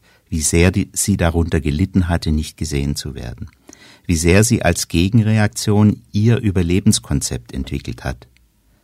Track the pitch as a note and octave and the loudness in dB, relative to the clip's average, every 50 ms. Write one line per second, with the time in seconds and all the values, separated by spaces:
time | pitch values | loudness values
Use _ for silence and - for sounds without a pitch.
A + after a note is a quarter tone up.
0 | _ _ _ _ _ _ F2+ E2 D2+ - - E2+ E2+ F#2 F#2+ G2+ F#2 - - - | _ _ _ _ _ _ -6 -4 -2 0 2 4 4 4 2 0 -2 -4 -4 -4
1 | - - G2 - F2+ E2+ D#2+ E2+ E2 E2 E2 E2 D2 D2+ C#2+ D2+ F#2+ F#2+ - G2+ | -2 -2 0 0 0 0 0 0 0 0 -2 -2 -2 -2 -2 -2 -2 0 0 0
2 | F2+ E2 E2+ E2 - E2 D#2 D#2 D#2 - - - E2 D2+ D#2 C#2 C#2 C#2+ D2 - | 0 0 -2 -2 -2 -2 -2 -2 -4 -6 -8 -10 -8 -6 -4 -4 -4 -4 -6 -6
3 | - D2 C2+ B1 B1 A#1+ A#1+ - - - - _ _ - - _ - - - _ | -8 -10 -12 -12 -12 -12 -12 -14 -16 -16 -18 _ _ -20 -20 _ -20 -20 -20 _
4 | _ - F2+ D#2+ D#2+ E2+ F2 G2 A2 - A#2+ F#2 - E2+ F2 - - - - E2+ | _ -2 -2 2 4 4 6 6 4 4 2 2 2 0 0 0 -4 -2 0 0
5 | F2 G2 A2 A#2 G#2+ A2 A2 A2 G#2+ G#2 - - - G#2+ G#2 G#2 G#2+ G#2+ G2 - | 0 2 2 2 2 2 2 2 0 0 -2 -4 -2 0 2 4 4 4 2 0
6 | - _ - G#2 G#2 A#2 A#2+ - A2+ G#2 F2+ F#2+ F2+ E2+ F2 G2 - A2 G#2 - | -4 _ -2 0 2 2 2 2 0 0 2 2 2 2 0 0 2 2 0 0
7 | - - C#2+ C#2 - - C#2 B1+ - - - C2 C2 - C#2+ C#2 - - A#1+ A#1+ | -2 -4 -4 -4 -4 -6 -8 -10 -12 -10 -10 -10 -8 -6 -8 -8 -8 -10 -10 -8
8 | - C2 B1+ - - - _ _ _ _ _ _ _ _ _ _ | -8 -8 -8 -10 -12 -20 _ _ _ _ _ _ _ _ _ _